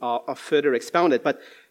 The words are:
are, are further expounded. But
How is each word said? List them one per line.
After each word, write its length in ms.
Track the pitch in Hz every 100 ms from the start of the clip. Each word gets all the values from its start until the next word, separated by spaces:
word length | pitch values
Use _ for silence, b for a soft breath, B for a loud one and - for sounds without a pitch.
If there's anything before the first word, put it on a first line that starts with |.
are, 200 | 123 120 -
are 80 | 131
further 400 | - 151 143 123
expounded. 480 | - 175 170 123
But 180 | 147 - B B B